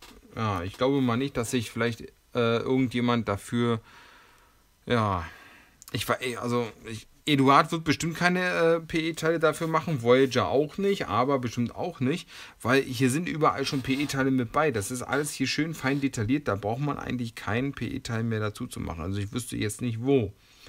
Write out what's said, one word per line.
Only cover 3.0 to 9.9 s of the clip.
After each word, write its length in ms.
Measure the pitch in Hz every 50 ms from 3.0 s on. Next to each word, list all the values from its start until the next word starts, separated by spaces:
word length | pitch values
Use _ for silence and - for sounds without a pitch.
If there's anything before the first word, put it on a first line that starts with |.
| 120 120 120 117 107 107
dafür, 520 | 98 101 - - 123 120 120 120 117 110 - - - - - - - - - - - - _ _ _ _ _ _ _ _ -
ja, 380 | - 120 117 107 101 95 87 80 - - - - - - - - _ _ - - -
ich 160 | - 113 - -
war, 80 | 117 - 123 127 117 101
also 260 | 120 120 120 120 117 104 - - -
ich, 200 | 110 113 104 - - _ _ -
Eduard 460 | 151 147 135 131 135 143 156 160 156
wird 120 | 175 165 160
bestimmt 340 | 151 131 - 156 170 160 -
keine, 220 | 175 180 180 185
äh, 400 | 180 180 175 175 165 165 170 165
P-E-Teile 580 | 165 - 165 160 160 165 165 - - 160 170 160
dafür 280 | 160 156 143 - 165
machen, 360 | 160 160 151 - 175